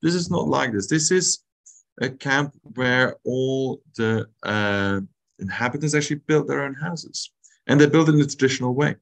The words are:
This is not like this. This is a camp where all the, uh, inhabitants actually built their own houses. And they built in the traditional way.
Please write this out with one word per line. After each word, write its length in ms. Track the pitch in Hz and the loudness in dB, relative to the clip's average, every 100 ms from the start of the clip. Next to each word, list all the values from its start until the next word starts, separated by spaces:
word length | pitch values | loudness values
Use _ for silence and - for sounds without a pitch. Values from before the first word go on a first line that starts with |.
This 140 | 160 | -2
is 160 | 175 170 | -2 -2
not 180 | - - | -2 0
like 240 | 139 139 | 0 0
this. 160 | 107 95 | -2 -2
This 220 | 156 156 | 0 2
is 300 | 185 180 - _ _ _ - _ - | 2 0 -4 _ _ _ -20 _ -8
a 80 | 123 | -6
camp 460 | 135 - 135 143 - - | -6 -2 0 0 -6 -20
where 420 | - 127 123 127 - | -6 0 2 0 -2
all 580 | - 123 131 135 135 120 _ - | -6 -4 -2 -2 -4 -6 _ -4
the, 320 | 113 113 107 _ | -2 0 -4 _
uh, 580 | - 107 104 101 98 98 98 _ _ _ | -4 -2 0 0 0 -2 -4 _ _ _
inhabitants 560 | 98 - 120 147 151 | -10 -4 -4 -2 -2
actually 260 | 147 147 147 _ | -2 -2 -6 _
built 200 | 156 139 | 0 0
their 160 | 139 | -4
own 120 | 139 | -4
houses. 560 | 135 160 170 - - - _ _ _ _ | -8 -10 -10 -12 -14 -14 _ _ _ _
And 140 | 139 | 6
they 60 | 147 | 6
built 220 | 151 156 | 6 4
in 100 | 151 | 4
the 80 | 143 | 4
traditional 480 | - 131 131 127 | 2 0 0 -4
way. 220 | 123 147 127 | -2 -2 -4